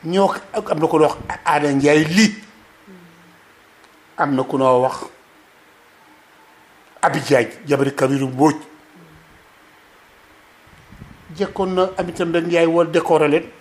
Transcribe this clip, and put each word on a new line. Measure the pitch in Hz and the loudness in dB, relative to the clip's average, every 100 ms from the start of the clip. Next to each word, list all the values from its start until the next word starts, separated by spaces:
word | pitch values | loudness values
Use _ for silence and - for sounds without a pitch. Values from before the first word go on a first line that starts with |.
Ñoo | 165 185 196 - - | -2 0 0 0 -8
ak | 220 190 | -10 -6
am | 151 | -2
na | 156 | 0
ku | 160 | 2
noo | 156 | 2
wax | - - - - | 0 -12 -8 -2
Aada | 151 147 | 0 0
Ndiaye | 139 143 151 156 | 2 4 4 2
Ly. | 180 214 - - - - _ - 185 175 170 170 _ _ _ _ _ - _ _ - | 2 2 0 -18 -20 -20 _ -20 -20 -20 _ -20 _ _ _ _ _ -20 _ _ -6
Am | 143 135 | -2 -2
na | |
ku | 131 135 | -2 0
noo | 131 127 | 2 2
wax | 127 - - - _ _ _ _ _ _ _ _ _ _ _ _ _ _ _ _ _ - | 2 -4 -14 -20 _ _ _ _ _ _ _ _ _ _ _ _ _ _ _ _ _ -2
Abi | 175 156 | -2 -2
Diagne, | 131 135 113 - 143 | 0 2 2 -6 -4
jabari | 139 139 139 | 0 0 0
Kabiru | 135 139 135 | -2 0 -4
Mbodj. | 127 151 147 - - _ - - - _ - _ _ _ _ _ _ _ _ _ _ _ _ _ - - - - - - 160 | 2 2 2 -12 -20 _ -20 -20 -20 _ -20 _ _ _ _ _ _ _ _ _ _ _ _ _ -20 -20 -20 -20 -20 -20 -6
Jekkoon | 190 - 185 | -6 -4 -4
na | 185 185 190 | 0 -2 -2
Aminata | 175 165 170 | -8 -4 -2
Mbengue | 170 170 | -2 0
Ndiaye | 170 165 | 2 2
woon | 170 165 | 2 2
décoré | 165 - 160 147 | 0 2 2 4
leen. | 156 - - | 0 -2 -20